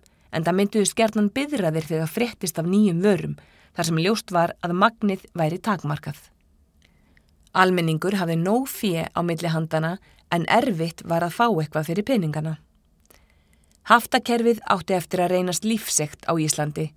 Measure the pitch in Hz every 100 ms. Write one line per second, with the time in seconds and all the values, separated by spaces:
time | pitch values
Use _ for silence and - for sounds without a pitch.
0 | _ _ _ 165 165 185 202 220 190 -
1 | 220 220 208 262 294 277 170 160 156 160
2 | 160 - 240 - 170 - 165 196 208 165
3 | 202 175 151 147 - _ _ - 165 160
4 | 175 220 - 175 165 - 175 175 220 226
5 | 208 190 - 175 156 175 - 202 147 143
6 | - - - _ _ _ _ _ _ _
7 | _ _ _ _ _ - 185 180 165 156
8 | 180 202 170 165 175 240 262 - 208 165
9 | 165 - 170 165 170 160 160 160 160 185
10 | _ _ - 170 - 220 254 165 165 -
11 | - 165 170 - 233 170 156 156 156 180
12 | 208 254 160 151 160 156 _ _ _ _
13 | _ _ _ _ _ _ _ _ - 233
14 | - 247 - 240 233 220 - 196 160 185
15 | - 180 180 185 180 170 220 220 - -
16 | 151 - - 165 156 151 151 156 156